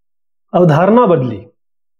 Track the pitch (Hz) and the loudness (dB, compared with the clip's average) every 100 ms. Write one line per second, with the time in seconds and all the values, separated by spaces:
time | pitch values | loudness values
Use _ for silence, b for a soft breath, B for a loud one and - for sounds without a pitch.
0 | _ _ _ _ _ 175 175 147 190 233 | _ _ _ _ _ 0 0 2 2 2
1 | 226 160 127 101 - _ _ _ _ | 2 0 -4 -10 -16 _ _ _ _